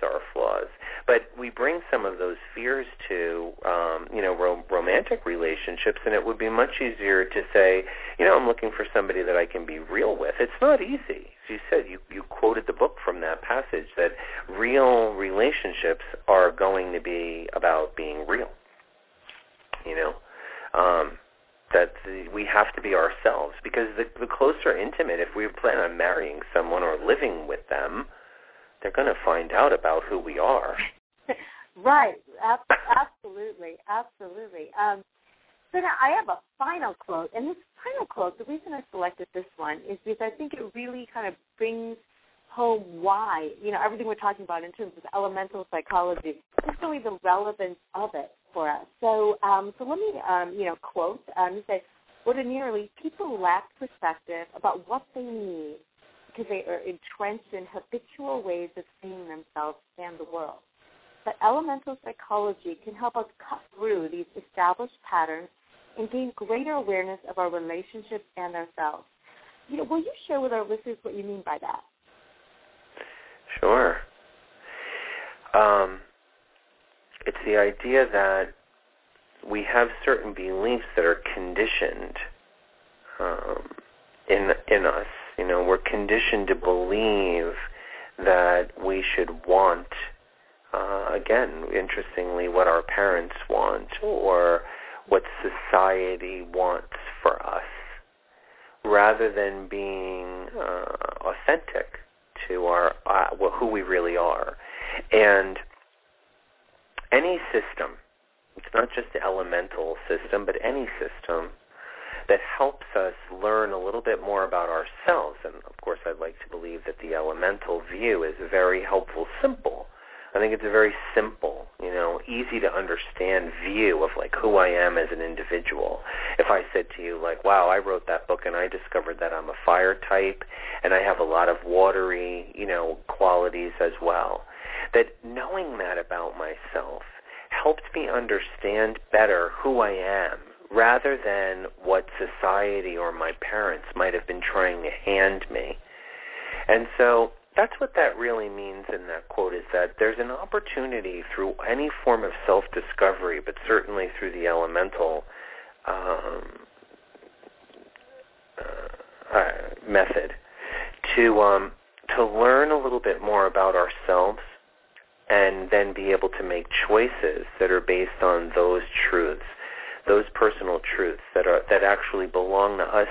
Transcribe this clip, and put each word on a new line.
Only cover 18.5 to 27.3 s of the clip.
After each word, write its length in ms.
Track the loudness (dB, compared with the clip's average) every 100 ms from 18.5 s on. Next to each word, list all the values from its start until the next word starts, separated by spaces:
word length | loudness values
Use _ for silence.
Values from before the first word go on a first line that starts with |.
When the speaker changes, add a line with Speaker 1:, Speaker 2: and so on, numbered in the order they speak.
| -12 _ _ _ _ _ _ -20 -20 _ _ _ -12 -8
Speaker 1:
you 100 | -4
know, 160 | -4 -4 -14 -18 -16 -16 -2 4
um, 340 | 6 4 2 -4 _ _ _ _ 2
that 220 | 4 4 0
the, 220 | -12 -12 -10
we 100 | -6
have 300 | 2 2 2
to 80 | 0
be 120 | 0
ourselves, 600 | 2 2 2 2 2 -2 -8
because 240 | -6 -4 -2 -4
the, 80 | -6 -6
the 60 | -6
closer 500 | 2 2 2 0 0
intimate, 440 | -2 -4 -2 -2
if 80 | -4
we 140 | -4 -6 -2
plan 200 | 0 2
on 180 | 0 0
marrying 440 | 0 0 -4 -8 -4
someone 300 | -2 0 0
or 160 | 0 0
living 460 | 2 2 0